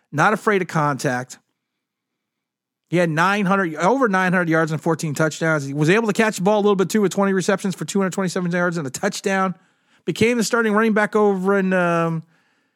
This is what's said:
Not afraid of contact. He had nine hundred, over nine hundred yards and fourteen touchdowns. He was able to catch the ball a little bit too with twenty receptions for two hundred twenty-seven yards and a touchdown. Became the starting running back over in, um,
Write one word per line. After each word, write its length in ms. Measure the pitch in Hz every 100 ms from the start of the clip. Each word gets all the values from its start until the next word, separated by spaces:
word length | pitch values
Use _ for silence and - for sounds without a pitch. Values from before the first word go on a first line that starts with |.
| _
Not 200 | 139 180
afraid 260 | 208 - 202
of 80 | 180
contact. 680 | 165 147 135 147 123 131 - _ _ _ _ _ _ _ _ _ _ _ _ _ _ _
He 80 | 170
had 100 | 175
nine 380 | 156 180 202 185
hundred, 300 | 196 180 151
over 340 | 175 262 247
nine 240 | 190 185
hundred 160 | 180 170
yards 200 | 160 160
and 80 | 156
fourteen 360 | 170 165 165
touchdowns. 500 | 135 160 - 165 156
He 80 | 139
was 160 | 143 156
able 180 | 202 226
to 40 |
catch 240 | 196 220 -
the 60 |
ball 140 | 185 214
a 40 |
little 160 | 202 196
bit 140 | 185
too 100 | 220
with 120 | 190
twenty 200 | - 196
receptions 420 | 190 175 190 196
for 120 | - 160
two 120 | 202
hundred 120 | 190
twenty-seven 380 | 202 185 190 175
yards 260 | 180 175 170
and 100 | 135
a 40 |
touchdown. 640 | - 202 - 202 190 190 180 _ _ _ _
Became 320 | - 175 220 240
the 80 |
starting 300 | 202 233 226
running 180 | 208 226
back 240 | 214 208 214
over 420 | 208 196 185 196
in, 140 | 190
um, 500 | 185 175 170 165 165 165 _ _ _ _